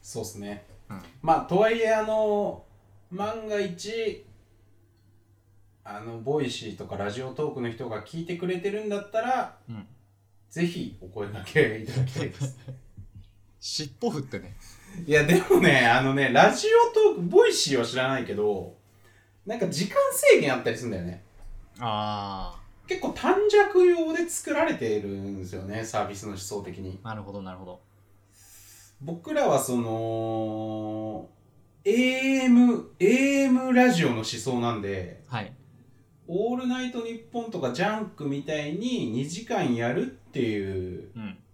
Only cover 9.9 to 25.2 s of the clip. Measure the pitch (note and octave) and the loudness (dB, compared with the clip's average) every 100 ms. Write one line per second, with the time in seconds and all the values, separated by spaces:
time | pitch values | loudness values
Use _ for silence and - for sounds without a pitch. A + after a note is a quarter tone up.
9.9 | - _ _ _ _ _ - E3+ F3 - | -20 _ _ _ _ _ -4 -4 -2 -10
10.9 | - F#2 G#2+ G2+ G#2 - D#3 B2+ A2 A#2 | -12 -16 -10 -8 -8 -2 2 2 0 -6
11.9 | B2+ C3 - D3+ - C3+ - - - - | -2 -2 -2 -6 -6 -8 -8 -18 -18 -18
12.9 | - - - - - - _ - - D3+ | -20 -20 -20 -20 -20 -20 _ -10 -8 -8
13.9 | - A#3+ D3+ - G2+ F2+ G2+ - - - | -4 -4 -4 -8 -10 -12 -18 -20 -20 -18
14.9 | - E3+ D3 C#3+ F3 - G4 E3+ C#3 A#2+ | -12 2 4 6 4 6 6 8 6 6
15.9 | B2 C3+ C3+ C3+ A#2+ G3 - G#4+ A4+ A#4 | 4 4 2 4 8 6 6 4 6 6
16.9 | A4 G#4+ G3+ F3 F4 A#4 - - C3+ A2+ | 6 4 4 4 6 6 4 0 0 0
17.9 | B2 C3 C3 A#2 G2+ G#2 G2+ F2 - _ | 0 0 -2 -4 -2 0 -2 -6 -16 _
18.9 | _ - _ _ _ - A#3+ F#3 C#3+ - | _ -20 _ _ _ -10 -4 -2 -2 -2
19.9 | - C#5 - D5 A4 C#3+ B2 B2 - A#2+ | 2 0 4 6 6 6 0 -2 -4 -6
20.9 | G2 F2 F2+ - - - - - - A#2 | -6 -8 -12 -18 -20 -18 -16 -18 -8 -4
21.9 | G#2+ G#2+ G#2 G2+ F#2+ F2+ - - - - | -2 -2 -4 -6 -8 -10 -12 -20 -20 -8
22.9 | F#4 - - D4+ F#4+ G#4 G#4 G4+ F#4 F4+ | -6 -6 -4 0 2 4 6 6 6 6
23.9 | F4 D#4+ E4 E4+ - - D4 D#4+ - A2+ | 6 0 -2 -4 -6 -4 0 0 0 -2
24.9 | G#2 G2+ G2 | -2 -2 -6